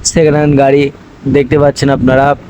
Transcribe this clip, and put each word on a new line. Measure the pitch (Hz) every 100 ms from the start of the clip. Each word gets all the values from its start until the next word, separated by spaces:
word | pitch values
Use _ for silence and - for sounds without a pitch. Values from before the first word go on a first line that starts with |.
| -
সেকেন্ড | 165 156 147
হ্যান্ড | 151 139
গাড়ি | 139 139 139 - - - 139 139
দেখতে | 131 151
পাচ্ছেন | 143 139 139 135
আপনারা। | 127 131 139 143